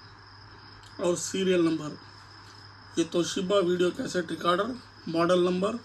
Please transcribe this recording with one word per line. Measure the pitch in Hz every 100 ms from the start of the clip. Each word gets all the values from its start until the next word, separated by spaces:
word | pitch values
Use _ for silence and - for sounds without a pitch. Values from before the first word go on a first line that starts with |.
| - - - - - - - - - -
और | 175 175
सीरियल | - 190 190 180
नंबर। | 165 160 151 - - - - - - - - - -
ये | - 165
Toshiba | 175 165 - 185 202
वीडियो | 175 180 180
कैसेट | 175 262 180 -
रिकॉर्डर, | 165 175 180 226 247 - - -
मॉडल | 165 170 180
नंबर | 180 180 202 233